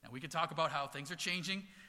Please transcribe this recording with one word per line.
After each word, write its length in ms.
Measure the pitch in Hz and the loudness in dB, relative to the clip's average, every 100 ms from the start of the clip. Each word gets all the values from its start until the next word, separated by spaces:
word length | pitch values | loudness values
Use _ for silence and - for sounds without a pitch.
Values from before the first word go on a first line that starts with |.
Now, 80 | - | -8
we 100 | 123 | -6
could 100 | 156 | -2
talk 200 | 165 160 | 2 2
about 200 | 160 160 | 4 4
how 160 | 143 139 | 4 0
things 260 | 139 143 | -2 -4
are 40 | 170 | -2
changing, 460 | - 180 170 190 196 - | 0 0 0 -2 -4 -14